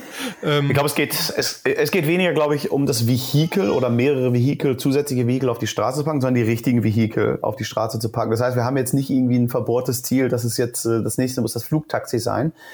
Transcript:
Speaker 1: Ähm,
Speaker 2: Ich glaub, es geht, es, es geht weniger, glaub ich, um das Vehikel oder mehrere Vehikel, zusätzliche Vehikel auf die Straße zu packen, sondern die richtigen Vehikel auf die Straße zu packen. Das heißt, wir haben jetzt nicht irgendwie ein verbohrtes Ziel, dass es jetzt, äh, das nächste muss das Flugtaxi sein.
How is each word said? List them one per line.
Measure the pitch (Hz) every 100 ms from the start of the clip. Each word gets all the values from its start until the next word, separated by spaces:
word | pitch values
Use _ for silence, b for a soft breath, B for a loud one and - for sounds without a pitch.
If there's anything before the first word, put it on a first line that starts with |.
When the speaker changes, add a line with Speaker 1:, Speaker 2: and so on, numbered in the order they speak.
| B B 269 -
Speaker 1:
Ähm, | 160 147 143
Speaker 2:
Ich |
glaub, | 143 143
es | 143
geht, | 143
es, | - - - - - 131
es | 139 156
geht | 196 151
weniger, | 175 180
glaub | 151 147
ich, | 147 -
um | 135 139
das | 117 117
Vehikel | 123 - 147 160 202 196
oder | 147 123
mehrere | 120 131 135 127
Vehikel, | 120 123 139 143 123
zusätzliche | 143 135 143 127 120
Vehikel | 127 127
auf | 117
die | 110
Straße | - 107 139
zu |
packen, | 147 151
sondern | 127 123
die | 110
richtigen | 113 139 120
Vehikel | 110 110 110 117 110 -
auf | 113 -
die |
Straße | 110 - 113 113
zu | 113
packen. | 117 110
Das | 110
heißt, | 127 123
wir |
haben | 117 139
jetzt | 123
nicht | 139 135
irgendwie | 135 127 123
ein | 120
verbohrtes | 127 117 120 127 123
Ziel, | - 131 127
dass | 123
es | 117 120
jetzt, | 120 - 117
äh, | 113
das | 104 -
nächste | 127 127
muss | 117
das | 117
Flugtaxi | - 156 - 113 - 120
sein. | 110 104 151 B B